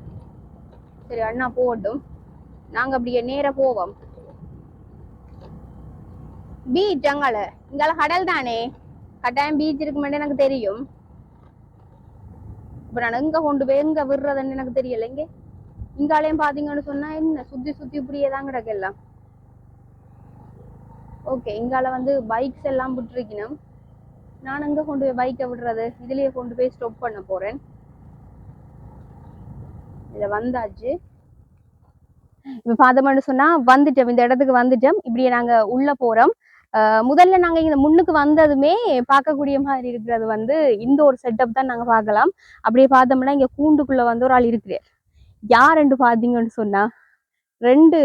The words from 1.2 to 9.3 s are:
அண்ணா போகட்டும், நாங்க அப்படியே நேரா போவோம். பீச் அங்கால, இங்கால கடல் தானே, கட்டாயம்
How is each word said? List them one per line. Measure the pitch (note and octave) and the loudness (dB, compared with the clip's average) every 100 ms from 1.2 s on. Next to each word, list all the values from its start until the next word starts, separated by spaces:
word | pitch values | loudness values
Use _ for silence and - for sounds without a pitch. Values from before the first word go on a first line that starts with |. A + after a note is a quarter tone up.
அண்ணா | A3 A#3 B3+ | -6 -4 -6
போகட்டும், | B3+ B3 A3+ G3 C4+ - - - - - - - | -2 -2 -2 -6 -10 -12 -20 -20 -20 -20 -20 -10
நாங்க | A3 C4 C4 | -6 -4 -4
அப்படியே | A#3+ A#3+ | -2 -4
நேரா | A#3+ C#4 C#4+ | -4 -4 -4
போவோம். | C4+ C4+ A3 F3+ G3+ - - - - - - - - - - - - - - - - - - - - - - - - - - C4 | 0 -2 -2 -6 -10 -20 -20 -20 -20 -20 -20 -20 -20 -20 -20 -20 -20 -20 -20 -20 -20 -20 -20 -20 -20 -20 -20 -20 -20 -20 -16 -4
பீச் | C#4+ G#4 D4+ C#4+ | -2 0 0 -2
அங்கால, | C#4+ C#4 A3 F#3 - - | 0 -2 -2 -6 -12 -12
இங்கால | C#4 D4+ | -2 -2
கடல் | E4 D4+ F4 F#4 | 0 -2 -2 -2
தானே, | D#4+ B3 A3+ A#3+ - - - - - | -4 -4 -6 -8 -12 -20 -20 -20 -10
கட்டாயம் | B3 | -6